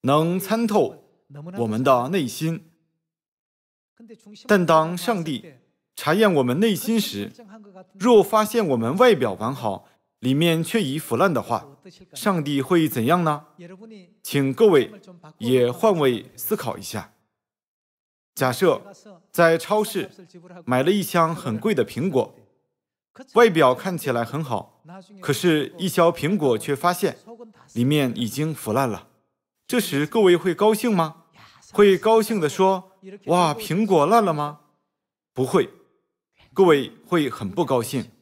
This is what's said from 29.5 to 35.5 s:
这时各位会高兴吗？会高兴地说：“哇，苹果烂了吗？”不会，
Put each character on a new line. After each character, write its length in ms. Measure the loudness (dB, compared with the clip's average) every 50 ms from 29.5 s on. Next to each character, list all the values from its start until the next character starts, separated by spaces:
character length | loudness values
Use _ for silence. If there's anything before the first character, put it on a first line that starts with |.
| _ _ _ -4
这 100 | -4 -4
时 260 | -4 -2 -4 -4 -4
各 160 | -2 0 2
位 160 | 4 4 4
会 160 | 4 2 -4
高 220 | -2 2 2 2 2
兴 180 | 0 -2 -2 0
吗？ 300 | 0 -2 -4 -6 -18 _ _ _ _ -20 _ _ _ _ _
会 240 | 2 4 6 6 6
高 240 | 4 4 4 4 4
兴 200 | 2 0 -2 -2
地 80 | -2 -2
说 480 | 0 2 2 2 2 -2 -6 _ _ _ -20 -20 -20 -16 _
：“哇， 280 | 0 2 2 2 0 0
苹 320 | -4 -6 -4 -2 -2 0
果 180 | 2 4 2 4
烂 200 | 4 4 2 2
了 100 | 2 -2
吗？” 280 | -2 -6 -8 -8 _ _ _ _ _ _ _ _ _ _ _ _ _ _ _
不 140 | _ -6 -4
会， 240 | 0